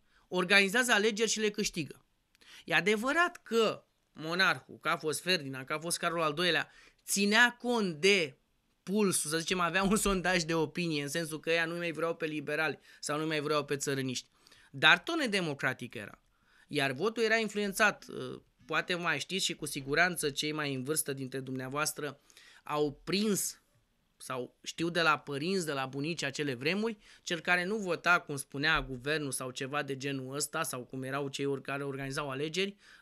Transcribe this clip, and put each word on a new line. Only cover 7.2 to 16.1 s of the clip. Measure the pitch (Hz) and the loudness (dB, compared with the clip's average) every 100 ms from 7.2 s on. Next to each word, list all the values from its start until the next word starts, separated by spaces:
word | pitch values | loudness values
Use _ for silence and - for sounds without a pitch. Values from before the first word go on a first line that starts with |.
| 202 220 240 233 | 4 6 4 2
cont | 240 240 196 147 | -2 0 0 2
de | 190 196 147 - _ _ _ _ | 4 4 2 -6 _ _ _ _
pulsul, | - 208 202 - 147 | -2 2 4 2 0
să | 160 | -2
zicem, | 160 185 | 0 0
avea | 170 180 | 2 2
un | 196 214 | 4 4
sondaj | 202 190 175 180 | 4 2 2 2
de | 160 | 2
opinie, | 165 151 180 170 151 | 2 0 0 0 0
în | 143 | -2
sensul | 170 160 156 | -4 -4 -4
că | 165 | 0
ăia | 165 165 | 0 0
nu | 170 | -2
mai | 175 | -4
vreau | 151 165 165 | -2 -2 -2
pe | 160 | -4
liberali | 156 143 151 156 - - - | -4 -4 -2 -2 -2 -12 -10
sau | - 147 | -4 -2
nu | 156 | 0
mai | 156 | 0
vreau | 147 151 143 | 0 0 0
pe | 139 | -2
țărâniști. | 147 135 131 123 - _ _ - - | -2 -2 -2 -4 -8 _ _ -20 -16
Dar | 139 156 175 | 4 6 6
tot | - 330 | 4 -2
nedemocratic | 262 196 165 139 139 127 120 | 0 0 0 0 -2 -2 -8
era. | 113 101 | -10 -12